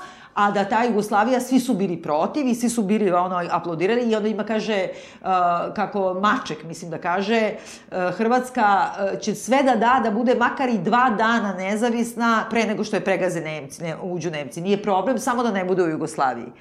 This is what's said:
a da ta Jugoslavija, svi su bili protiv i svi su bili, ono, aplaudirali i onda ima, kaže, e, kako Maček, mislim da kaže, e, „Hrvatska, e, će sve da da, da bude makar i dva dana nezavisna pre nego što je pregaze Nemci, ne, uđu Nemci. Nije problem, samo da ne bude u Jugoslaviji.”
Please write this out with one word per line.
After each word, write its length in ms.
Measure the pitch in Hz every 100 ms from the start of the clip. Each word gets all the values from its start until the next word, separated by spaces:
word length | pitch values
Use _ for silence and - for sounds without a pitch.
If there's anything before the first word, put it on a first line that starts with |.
| - - -
a 160 | - 208
da 140 | 202
ta 200 | 196 220
Jugoslavija, 560 | 240 208 202 202 226 247
svi 200 | 254 262
su 140 | 262
bili 220 | 190 151 165
protiv 500 | 156 151 196 302 254
i 60 |
svi 140 | 233 240
su 140 | 233
bili, 280 | 190 214 202
ono, 300 | 175 180 180 170
aplaudirali 520 | 170 175 160 185 233
i 140 | 233 214
onda 120 | 214
ima, 160 | 208
kaže, 280 | 214 220 185
e, 160 | 208 180 - - - 185 185 175 175 180
kako 420 | 202 190 208 185
Maček, 500 | 185 208 262 - 151
mislim 260 | 165 156 170
da 80 | 160
kaže, 380 | 180 185 202 226
e, 200 | 214 - - - - 185 180
„Hrvatska, 760 | 180 226 254 254 240 208 196 170 196 196
e, 140 | 190
će 140 | 214
sve 280 | 190 - 269
da 140 | 269 233
da, 240 | 233 262
da 80 | 226
bude 240 | 240 247
makar 340 | 240 240 - 254
i 100 | 220
dva 320 | 175 240 254
dana 440 | 208 220 233 202
nezavisna 880 | 180 190 208 240 233 233 226 233 220 -
pre 160 | 226
nego 200 | 214 202
što 120 | 208 185
je 80 |
pregaze 360 | 185 180 180 170
Nemci, 420 | 156 156 139 -
ne, 140 | 170 156
uđu 280 | 190 175 170
Nemci. 300 | 151 135 170
Nije 220 | 180 202
problem, 360 | 208 185 196 233
samo 240 | 262 240
da 80 | 233
ne 120 | 196
bude 180 | 185 185
u 80 | 170
Jugoslaviji.” 600 | 156 156 - 131 120 110 -